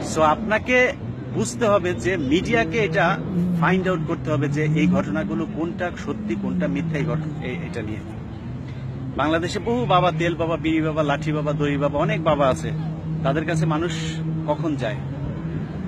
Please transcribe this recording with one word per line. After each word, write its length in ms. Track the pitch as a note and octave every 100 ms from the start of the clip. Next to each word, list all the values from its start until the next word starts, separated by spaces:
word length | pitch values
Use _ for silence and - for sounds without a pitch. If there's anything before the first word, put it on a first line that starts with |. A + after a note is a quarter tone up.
| - D#3
So 60 |
আপনাকে 720 | D#3 D#3 - G#3+ A3+ B3+ B3+ - - - -
বুঝতে 340 | D#3 G#3+ - A3+
হবে 260 | G3+ F3
যে 240 | F3 F3 F#3
মিডিয়াকে 640 | C3 E3 G3+ A#3 A3 A#3
এটা 380 | G3+ F#3+ F3 G3 - F3+ F3+ F3
ফাইন্ড 280 | D#3+ F#3 F#3
আউট 120 | F3+ D3+
করতে 240 | D#3+ B2+
হবে 160 | D3 C#3+
যে 160 | D3
এই 240 | D3+ D#3 E3
ঘটনাগুলো 600 | - - D#3 D3+ D#3+ D#3+ -
কোনটা 360 | E3+ E3 F3 - -
সত্যি 300 | C#3+ - E3+
কোনটা 320 | F#3+ B2+ E2+
মিথ্যা, 320 | - E2 -
এই 60 | -
ঘটনা, 400 | - - - B2+
এ-, 60 |
এটা 300 | B2 - A#2
নিয়ে। 160 | G#2+ G#2+ - - - - - - - - - - - -
বাংলাদেশে 420 | D3 E3 E3+ G3+
বহু 260 | F3+ A#3+ A#3+
বাবা, 260 | F#3 F3+
তেল 240 | D#3+ E3+ D#3+
বাবা, 220 | E3 D#3+
বিড়ি 240 | D#3 D#3+
বাবা, 220 | D#3 D#3
লাঠি 280 | D3 D3 D#3
বাবা, 220 | D3+ D3+
দড়ি 240 | D3 C#3+ C#3+
বাবা, 220 | C#3+ C#3+
অনেক 240 | D#3 D#3+
বাবা 240 | D#3+ D3 C#3
আছে। 240 | B2+ A#2 G#2+ - - - -
তাদের 220 | C3+ D#3 E3
কাছে 200 | D#3+ D#3+
মানুষ 260 | D#3 E3+ D#3+ D#3 D#3+ - - -
কখন 280 | D3+ D#3+ C#3
যায়? 200 | A#2 G#2 - - - - - - - -